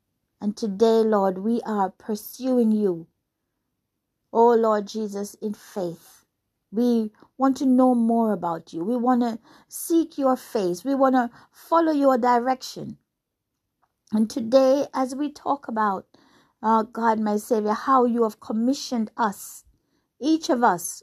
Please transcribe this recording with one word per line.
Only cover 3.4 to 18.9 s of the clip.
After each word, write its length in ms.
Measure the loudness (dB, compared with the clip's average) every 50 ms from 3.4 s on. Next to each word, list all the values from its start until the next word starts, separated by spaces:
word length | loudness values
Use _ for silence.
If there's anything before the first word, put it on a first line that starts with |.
| _ _ _ _ _ _ _ _ _ _ _ _ _ _ _ _ _ _
oh 220 | 2 4 4 6 6
Lord 320 | 4 2 2 0 0 -2
Jesus, 480 | -6 -8 -8 -8 -6 -8 -10 -10 -10 -12 _
in 100 | -8 -8
faith. 720 | -8 -10 -16 -12 -8 -8 -6 -6 -8 -12 _ -20 -20 _ _ _ _ _ _ _ _ _ _ _
We 400 | -4 0 0 2 2 0 -2 -4 -10 _ -20 _ _
want 200 | 0 0 0 0
to 100 | 2 2
know 260 | 2 4 4 4 4
more 400 | 4 2 2 2 2 2 2 0
about 400 | 0 -2 -4 -6 -6 -6 -10 -12
you. 120 | -10 -6 -4
We 120 | -4 -2
want 260 | 0 2 2 2 2
to 180 | 2 -2 -4 -8 _ _ -20 -20 _
seek 500 | _ -16 -14 -4 0 0 0 0 -2 -4
your 200 | -2 0 0 0
face. 480 | 0 -4 -6 -4 -2 -2 -2 -4 -4 -4
We 100 | -4 0
want 220 | 2 2 4 4
to 140 | 2 0 -2 -8 -18 -20 _
follow 400 | _ -20 -6 0 2 2 2 2
your 280 | 2 4 4 4 4 4
direction. 800 | 2 2 2 2 2 -2 -4 -4 -6 -14 -14 -14 -14 -14 -14 _ _ _ _ _ _ _ _ _ _ _ _ _ _ _ _ _ _ _ _ _ _ _
And 180 | -2 -2 -2 -2
today, 560 | -2 -8 -4 2 4 4 6 4 2 2 -2 -4 -4
as 180 | -6 -4 -4
we 200 | -4 -6 -8 -8
talk 340 | -8 -8 -4 -4 -4 -4 -6
about, 400 | -8 -4 -2 -2 -2 -2 -4 -10 _ _ _ _ _ _ _ _ _ _ _
uh, 220 | -2 0 0 0 0
God, 340 | -2 -6 -2 0 0 0 0
my 180 | 0 -2 -2
Savior, 360 | -2 -2 -2 -2 0 0 -2
how 320 | -4 -2 0 2 4 4 4
you 180 | 4 2 2
have 160 | 0 0 -2 _
commissioned 720 | -10 -6 -4 -2 0 0 -2 -2 -4 -6